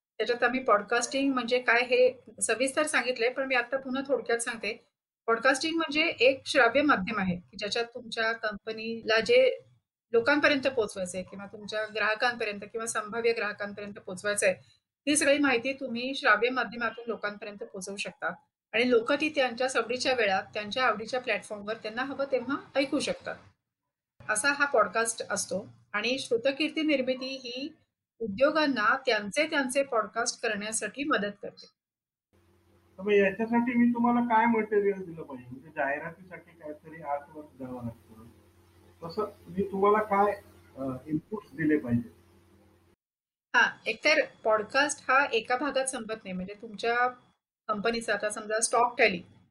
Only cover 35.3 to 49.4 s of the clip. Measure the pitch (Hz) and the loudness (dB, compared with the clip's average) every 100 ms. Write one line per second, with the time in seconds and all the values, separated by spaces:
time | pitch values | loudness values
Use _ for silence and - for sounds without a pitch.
35.3 | 127 123 127 160 151 139 151 165 170 185 | -14 -14 -18 -10 -4 -2 -2 -6 -12 -18
36.3 | 165 - 165 151 151 156 160 147 143 143 | -20 -20 -16 -14 -14 -16 -14 -6 -6 -6
37.3 | 151 147 131 127 127 117 - - - - | -16 -18 -14 -12 -10 -12 -12 -18 -20 -20
38.3 | - _ _ _ _ _ _ 165 - - | -20 _ _ _ _ _ _ -8 -6 -6
39.3 | - 170 180 196 196 202 214 214 196 208 | -8 -8 -4 -4 2 4 4 2 2 2
40.3 | 196 - - - 131 135 131 156 156 - | 0 -10 -20 -20 -10 -8 -8 -6 -6 -4
41.3 | 214 - 143 151 151 120 120 - - _ | -10 -10 -2 2 2 2 -2 -2 -14 _
42.3 | _ _ _ _ _ _ _ _ _ _ | _ _ _ _ _ _ _ _ _ _
43.3 | _ _ 240 - - - 226 302 311 - | _ _ 2 2 0 -8 0 2 4 2
44.3 | - 220 214 208 269 294 - - 269 285 | -2 0 0 2 0 0 -2 2 2 4
45.3 | 226 220 254 285 269 262 254 214 220 190 | 0 0 -2 0 -2 -4 -6 -8 -10 -8
46.3 | 185 185 208 233 202 233 240 247 247 _ | -8 -8 -12 -16 -4 -2 2 0 -2 _
47.3 | _ _ _ - 214 226 233 226 202 214 | _ _ _ -6 -2 -2 -2 -2 -2 -2
48.3 | 226 214 220 220 233 233 - 220 175 - | -4 -4 -2 2 4 2 4 2 2 -8
49.3 | - | -20